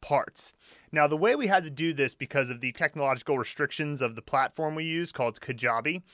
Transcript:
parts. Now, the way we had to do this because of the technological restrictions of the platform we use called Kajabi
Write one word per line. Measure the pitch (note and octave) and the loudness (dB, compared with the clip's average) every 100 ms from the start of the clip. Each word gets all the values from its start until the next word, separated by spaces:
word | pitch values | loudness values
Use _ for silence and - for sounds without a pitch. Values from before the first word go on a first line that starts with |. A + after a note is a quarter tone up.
parts. | - C#3 - - - - _ - _ | 0 2 2 -8 -16 -16 _ -20 _
Now, | D#3 D3 | 2 4
the | D#3 | 4
way | G3+ C#4+ | 4 4
we | A3+ | 4
had | F#3+ | 2
to | D#3+ | 2
do | C3+ E3 | -2 -2
this | C#3+ C3+ - | 0 -2 -2
because | C3+ C#3+ B2 | -2 0 0
of | A#2+ | -2
the | B2+ | -6
technological | - D#3 D3+ C#3 C3 - C3+ | -2 -4 0 0 0 0 0
restrictions | A#2 - C#3+ - D3+ C#3+ | 0 -2 -2 -2 -4 0
of | B2 A2+ | -2 -4
the | |
platform | - C3+ C3 - D#3 | -2 0 0 -2 -4
we | D#3 D#3+ | -2 -4
use | E3 E3+ | -4 -4
called | - B2 A2+ | -2 -2 -2
Kajabi | - B2 A#2+ A2+ C3 F3+ - | -8 -2 0 2 0 -4 -8